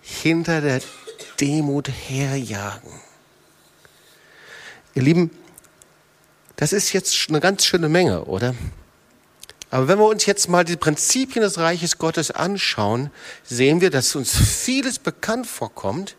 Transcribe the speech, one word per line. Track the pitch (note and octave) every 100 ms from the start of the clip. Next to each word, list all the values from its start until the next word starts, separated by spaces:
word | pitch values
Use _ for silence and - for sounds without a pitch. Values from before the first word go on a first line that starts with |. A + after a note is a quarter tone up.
hinter | - - D3+ E3 E3+ D#3+
der | D3 C3 - - - - - -
Demut | C#3+ D3+ D3 C#3+ C3+
herjagen. | B2 - C3+ C#3 C#3 A2+ G#2 G2+ - D2+ - - _ _ _ _ _ _ _ - _ _ _ _ - - - - - _
Ihr | -
Lieben, | C3 E3 E3+ - - - _ _ - _ _ _ _ _ _ -
das | D3+
ist | G3+ -
jetzt | F#3 - - -
eine | D3+
ganz | F3 G3
schöne | - F3+ D#3
Menge, | E3 E3+ F2 -
oder? | F#2 A#2+ B2 - - - _ _ _ _ _ - - -
Aber | C3 C3
wenn | G3
wir | G#3+
uns | G#3+ -
jetzt | G3+ -
mal | F3 E3+
die | F3
Prinzipien | D#3+ D3 - B3+ C4 A#3+
des | G#3 E3+
Reiches | E3 F3 E3 -
Gottes | E3 E3 D#3
anschauen, | - F3 G3 - - G#2 A#2 C#3+ - - -
sehen | - A#2+ C3+ E3
wir, | F3+
dass | C#3 -
uns | D3 B2 -
vieles | A#2 - - C4 B3+ -
bekannt | - - - A#3 A#3
vorkommt | - A2 - G2 B2+ G3